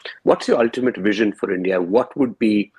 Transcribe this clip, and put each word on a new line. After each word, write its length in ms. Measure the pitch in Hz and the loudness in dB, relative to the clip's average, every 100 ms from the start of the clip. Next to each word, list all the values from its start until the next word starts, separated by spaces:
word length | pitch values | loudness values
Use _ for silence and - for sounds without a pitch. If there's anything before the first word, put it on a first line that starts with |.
| - - | -20 -4
what's 240 | - 180 - | 0 0 2
your 140 | 165 | 2
ultimate 360 | 117 127 123 95 | 0 0 -2 -2
vision 340 | 98 101 107 | -2 0 0
for 200 | 95 98 | -2 -4
India? 300 | 92 90 92 | -2 -2 -2
What 340 | 87 110 127 143 | 0 0 0 -2
would 220 | 127 101 | -4 0
be, 320 | 110 104 98 | 0 0 -2